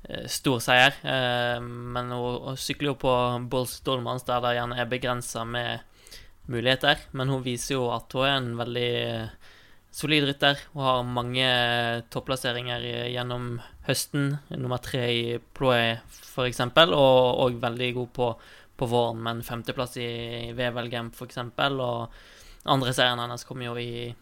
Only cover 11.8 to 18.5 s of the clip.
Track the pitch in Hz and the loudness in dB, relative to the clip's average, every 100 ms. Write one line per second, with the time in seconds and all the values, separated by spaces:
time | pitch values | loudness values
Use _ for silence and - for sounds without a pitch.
11.8 | 120 117 120 127 - 131 131 120 123 120 | 2 -2 -4 -8 -4 -2 -2 -2 -4 -6
12.8 | 120 120 120 123 123 123 123 120 - - | -4 -6 -4 -4 -4 -4 -6 -8 -10 -10
13.8 | - 131 - 147 139 143 - - 127 123 | -2 -2 0 0 0 -2 -6 -6 -4 -4
14.8 | - 131 120 117 117 120 - - 131 120 | -2 -2 0 0 0 -4 -8 0 2 4
15.8 | 117 117 - - - - 123 120 123 156 | 2 -2 -8 -20 -10 -2 -2 0 2 6
16.8 | 170 156 135 127 127 - 127 120 120 117 | 6 8 8 8 6 4 2 2 -2 0
17.8 | 123 120 123 - 120 113 - | -2 -2 -6 -2 -2 -2 -14